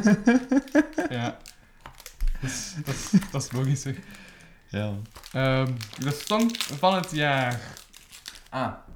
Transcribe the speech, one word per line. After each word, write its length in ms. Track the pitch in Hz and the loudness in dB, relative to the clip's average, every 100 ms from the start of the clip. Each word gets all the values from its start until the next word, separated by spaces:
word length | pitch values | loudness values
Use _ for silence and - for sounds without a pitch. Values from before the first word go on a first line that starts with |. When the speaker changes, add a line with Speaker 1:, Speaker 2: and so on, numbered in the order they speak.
| 208 208 - 247 | 10 4 6 4
Speaker 1:
<laughs> 720 | - 262 - 302 311 - 349 | 4 2 4 2 2 0 -2
Speaker 2:
Ja. 280 | 123 120 - - - - - - - - - - - | -2 -4 -6 -16 -20 -20 -20 -20 -18 -16 -2 0 0
Dat 80 | 131 | -4
is, 260 | - - 175 143 | -6 -8 -8 -6
dat 100 | 135 | -6
is, 160 | - 202 - | 4 4 4
dat 120 | 139 | -4
is 80 | 131 | -2
logisch, 320 | 127 135 139 | 0 2 0
hè. 120 | 139 - - - - - - - - | -2 -8 -10 -18 -20 -20 -20 -20 -10
Speaker 1:
Ja. 260 | 101 107 101 110 - - | -4 -4 -4 -8 -16 -8
Speaker 2:
Ehm, 420 | 127 131 131 131 123 107 - | -2 2 2 0 -2 -8 -6
de 140 | 131 | -4
song 380 | 143 - - 226 - | -4 0 2 2 0
van 400 | - 143 185 190 | -4 2 2 2
het 160 | 175 | 0
jaar. 480 | 156 147 139 127 120 98 - - - - - - - - | 0 2 2 0 -2 -8 -16 -20 -20 -20 -18 -18 -18 -10
Speaker 1:
Ah. 240 | 131 123 - - | -6 -4 -6 -16